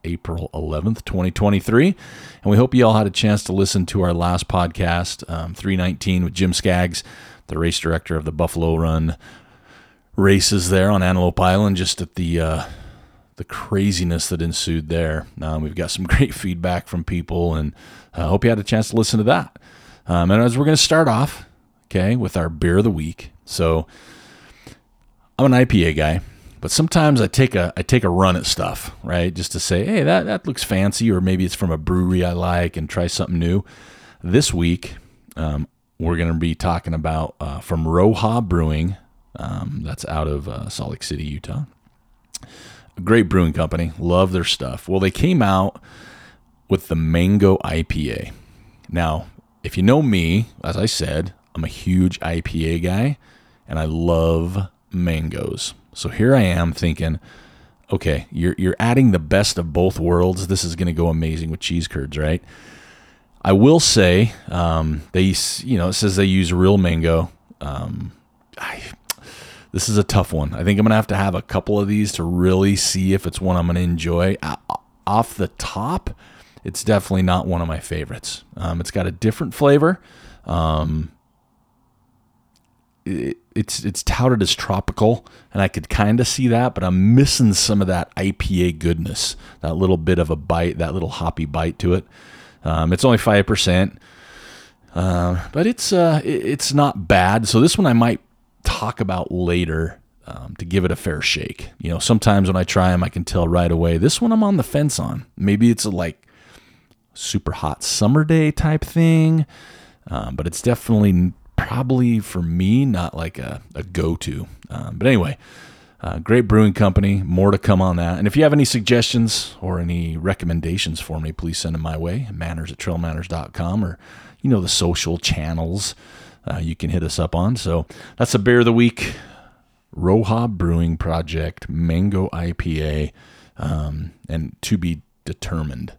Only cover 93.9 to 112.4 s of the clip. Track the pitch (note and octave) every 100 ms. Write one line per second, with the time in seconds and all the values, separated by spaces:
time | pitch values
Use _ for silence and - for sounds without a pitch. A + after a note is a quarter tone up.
93.9 | - - - - - - - - _ _
94.9 | E2+ F#2 F2+ F2 F2 - D3 G3+ B3 -
95.9 | F#3 E3+ D3+ - D3 G2 C#3+ - C#3+ C#3+
96.9 | - E2+ G2 F#2 A2 A2 C#3+ D3 - F3
97.9 | A#2 A#2+ G#2+ _ _ _ _ - - G#2+
98.9 | - G2 F2+ - F2+ F2 F2 E2+ D#2+ D#2+
99.9 | - _ _ - - B1+ - E2+ F#2+ F2+
100.9 | F2 G2 D2 - D#2 D2+ - - _ E2
101.9 | E2 - A2 A2 G2+ F#2+ F#2 F2+ - F#2
102.9 | F2+ F2+ - E2 F2+ E2 F2 E2+ E2 E2+
103.9 | E2 A#2 - A#3 A3+ G#3 G3 - D3 D3
104.9 | - - - - - G2+ G#2 A#2 A2 G#2+
105.9 | F2+ E2+ - _ _ _ - _ _ _
106.9 | _ _ - - G2 - - D#2 - -
107.9 | - G#2 C#3+ D3+ D#3+ D#3 - D#3 D#3 -
108.9 | E3+ E3 D#3+ D#3+ D#3+ D3+ - - - -
109.9 | _ - - A2 C3 E2+ - A#2+ A#2+ -
110.9 | A2 G#2 F2+ F2+ - - - - A2+ B2+
111.9 | B2+ B2 A2+ G2 F#2